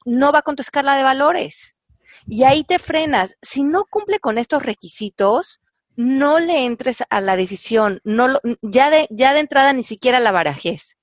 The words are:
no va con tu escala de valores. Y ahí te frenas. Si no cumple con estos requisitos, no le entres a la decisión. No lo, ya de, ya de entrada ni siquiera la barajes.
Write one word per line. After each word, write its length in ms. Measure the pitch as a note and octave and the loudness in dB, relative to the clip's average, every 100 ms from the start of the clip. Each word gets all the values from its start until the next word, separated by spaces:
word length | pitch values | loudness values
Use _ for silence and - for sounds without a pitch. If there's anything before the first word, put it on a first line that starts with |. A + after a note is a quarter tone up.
| B3 | -4
no 260 | A#3+ C#4+ | 0 2
va 100 | D4 | 2
con 140 | D4 C#4 | 0 -8
tu 60 | |
escala 340 | B3+ C#4+ C#4 C#4 | -6 -4 0 2
de 60 | |
valores. 760 | C4+ C4+ D4 F4 D#3 - - _ _ _ _ _ - | 2 2 0 0 -6 -12 -20 _ _ _ _ _ -10
Y 180 | G#3+ | 2
ahí 200 | C4 D4+ | 4 4
te 140 | - F4 | 0 -4
frenas. 580 | - D#4+ D#4 A#3+ F#3+ _ | -2 -2 0 0 -2 _
Si 200 | - C4+ | -10 -4
no 220 | C#4 F4 | 0 0
cumple 340 | G#4 G#4 G#4+ G4+ | -2 -6 -4 -4
con 200 | B3 A3 | -2 -4
estos 240 | A#3+ D4 | -2 -4
requisitos, 960 | A#3+ G3+ F3 - G#3 - G3 B3 - - _ _ _ | -4 -10 -10 -12 -12 -2 0 2 -2 -14 _ _ _
no 440 | - A#3+ C4+ C#4+ D#4+ | -4 -2 0 2 2
le 260 | E4 D#4+ | 0 -2
entres 400 | B3 A#3 B3+ A#3 - | -2 -4 -6 -6 -4
a 100 | G#3+ | -2
la 160 | G3 F#3+ | 0 0
decisión. 640 | F#3 G3 - A3+ G#3+ F#3+ | -2 -6 -2 0 0 -2
No 260 | G#3+ A3 B3+ | -4 0 2
lo, 120 | C4+ A#3+ A#3 | 0 -4 -8
ya 280 | G#3+ A3 C#4+ | -2 2 4
de, 160 | D#4 D4+ | 4 0
ya 240 | G#3+ C4 | 0 2
de 60 | D4 | 2
entrada 320 | D4 C#4 C#4 | 0 2 4
ni 100 | C4 | 2
siquiera 380 | A3+ A3 B3 B3 | -4 -4 0 2
la 120 | A3+ | 2
barajes. 640 | F#3 D3+ C#3 E3+ E3+ - _ | 2 -2 -4 -6 -8 -12 _